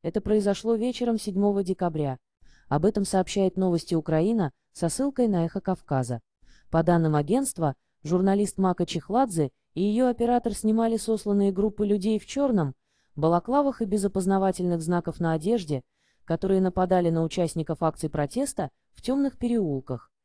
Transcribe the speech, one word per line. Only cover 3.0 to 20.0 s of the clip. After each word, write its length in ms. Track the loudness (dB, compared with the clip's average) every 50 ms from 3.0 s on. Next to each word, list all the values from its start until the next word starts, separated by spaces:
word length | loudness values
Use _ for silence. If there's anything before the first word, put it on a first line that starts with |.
| -2
сообщает 540 | 0 0 0 0 0 0 0 0 2 2
«Новости 380 | 0 0 2 0 0 -2 0 -2
Украина» 560 | -2 0 0 0 2 2 2 2 0 0 -2 _ _ _ _ _
со 160 | -4 -4 -2
ссылкой 380 | -2 -2 -2 -2 0 0 2
на 180 | 2 2 0 0
«Эхо 140 | -2 -4 -6
Кавказа». 640 | -4 -4 -4 -4 -4 -2 -2 -2 -2 -2 -6 -8 _ _ _ _ -20 -20 -20 -20 _ -2
По 140 | 0 2 4
данным 320 | 4 4 4 4 4 2
агентства, 600 | 2 2 2 0 0 0 -2 -2 -2 -2 -2 -2 _ _ _ _ _ -4
журналист 560 | -2 0 2 2 2 2 2 0 -2 0 0
Мака 260 | 0 0 2 0 -2
Чехладзе 640 | -2 -2 -8 -6 -2 0 0 0 2 0 -2 -2 -2 _ _ _ _ _
и 80 | -2
ее 260 | -2 0 2 2 2
оператор 460 | 0 2 0 0 2 2 0 0 -2 -6
снимали 440 | -2 0 0 2 2 2 0 0
сосланные 540 | -2 -2 -2 -2 -2 0 0 2 2 2 2
группы 320 | 2 0 -2 -2 0 -2 0
людей 360 | 0 0 0 0 0 -2 -2
в 80 | -4
черном, 480 | -6 -4 -2 0 2 2 2 0 0 -4 _ _ _ _ _ _ _ _
балаклавах 680 | -2 0 2 2 0 0 0 0 2 2 2 -2 -2
и 40 | -4
без 200 | -2 0 0 0
опознавательных 760 | 0 -2 0 0 2 2 2 2 0 0 0 0 0 0 -2 0
знаков 360 | 0 -2 -2 -2 -4 -6 -2
на 140 | -2 0 0
одежде, 500 | 0 0 0 0 0 -2 -4 -6 -6 -6 _ _ _ _ _ _ _ _
которые 360 | -4 -4 -2 0 2 2 2
нападали 480 | 2 2 2 0 2 4 4 2 4 2
на 140 | 2 2 0
участников 580 | 0 0 -2 -2 -2 -2 -6 -4 -4 -4 -2
акций 280 | -2 -2 -2 -2 -8 -4
протеста 600 | -2 -2 -4 -2 -2 -4 -4 -4 -4 -6 -6 -6 _ _ _ _ _
в 80 | -10
темных 360 | -4 -2 0 0 0 -2 -2
переулках. 760 | -4 -2 0 0 0 0 0 -2 -4 -4 -8 -10 -10